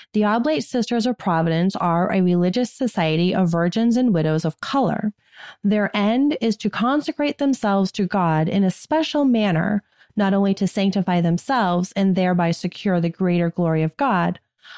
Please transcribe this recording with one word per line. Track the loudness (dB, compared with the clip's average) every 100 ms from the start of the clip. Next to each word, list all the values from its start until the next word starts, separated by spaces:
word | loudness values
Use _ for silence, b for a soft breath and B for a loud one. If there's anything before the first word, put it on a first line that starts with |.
| B
"The | 0
Oblate | 2 2 0 -2
Sisters | -2 -4 -2 0 -2
of | -2
Providence | 0 0 2 2 0
are | 0 0 0 0
a | 2
religious | 2 2 2 0 -4
society | -4 -4 -2 0 2 2
of | 2 0
virgins | 0 0 0 2 2
and | 2
widows | 2 2 0
of | -2 -6
color. | -4 -2 0 -2 -4 -8 B B B B
Their | 0 0 0 0
end | 0 2 0 0
is | -2 -2
to | -4
consecrate | -2 -2 -2 -2 -4 -4 -2
themselves | -2 0 0 0 0
to | -2 -2
God | 0 2 2 2
in | 2
a | 0
special | -2 -2 -2 0 0
manner, | 2 2 2 0 0 -2 b b b -2
not | 0
only | 2 2
to | 0 -2
sanctify | 0 0 0 0 0
themselves | 2 0 0 0 0 0 -2 0
and | 0
thereby | 2 2 2 0
secure | -2 -6 -4 -2 0
the | 0
greater | 0 0 2 0
glory | 0 0 0
of | 0 -2
God, | 0 0 0 -4 _ _ B